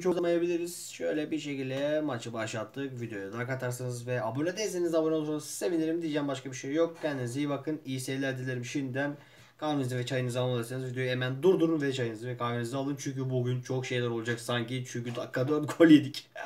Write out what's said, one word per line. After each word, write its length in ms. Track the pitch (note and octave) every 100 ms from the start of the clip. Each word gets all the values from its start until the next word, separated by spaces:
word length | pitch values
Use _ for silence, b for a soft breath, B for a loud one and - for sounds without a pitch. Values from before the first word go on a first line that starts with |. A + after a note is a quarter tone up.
çok 100 | F3
uzamayabiliriz. 760 | E3+ F3 E3+ F3 E3+ F3 - -
Şöyle 400 | - E3+ D3+ D3+
bir 80 | D#3+
şekilde 640 | D3 - C3 C3+ D3 D3+
maçı 320 | D3+ A#2+ A#2+
başlattık. 680 | A2+ A2 A#2 G#2+ - C#3 B2+
Videoya 380 | A2+ G#2 G2 A#2
like 140 | A#2+
atarsanız 540 | C3 B2+ B2 B2+ A#2+ A#2+
ve 160 | B2
abone 340 | A2 B2+ E3 F#3+
değilseniz 380 | G#3 F3+ E3+
abone 200 | D#3+ D#3
olursanız 300 | D#3 D3+ D3+
sevinirim. 580 | D3 - G3+ E3+ D#3+ E3+
Diyeceğim 260 | E3 D3 C#3+
başka 220 | C3 C3+
bir 60 | C3
şey 180 | C3+
yok. 280 | D3+ E3 E3
Kendinize 380 | D#3 C#3 A#2+ C3
iyi 80 | D3
bakın. 320 | C#3 C#3 D3+
İyi 160 | C3+ C3
seyirler 380 | B2+ C3+ C3+ B2+
dilerim 260 | B2+ B2+
şimdiden. 520 | A#2+ D3+ C3+ B2+ C#3+ C#3+ B B B -
Kahvenizi 380 | D#3 D3 B2+ B2
ve 100 | B2
çayınızı 340 | C3 B2 B2
almadıysanız 500 | B2+ B2 A#2 B2+ C3
videoyu 200 | B2 B2+
hemen 320 | B2+ B2+ C3+
durdurun 380 | E3+ F3 E3 D#3+
ve 120 | C#3
çayınızı 360 | B2+ A#2 G#2+ B2
ve 80 | A#2+
kahvenizi 400 | A#2+ A#2+ A#2 C3+
alın. 200 | C#3 C#3
Çünkü 340 | C#3 C3 C3
bugün 320 | B2+ B2 B2+
çok 240 | B2 B2+ B2+
şeyler 200 | B2 A#2+
olacak 340 | A#2 A2+ A#2
sanki. 440 | - B2 A2+ B2+ B2+
Çünkü 260 | B2 A#2+
dakika 340 | A#2+ A2+ C3 C3
dört 300 | D3+ D3 -
gol 80 | E3
yedik. 440 | D3+ C3 - - -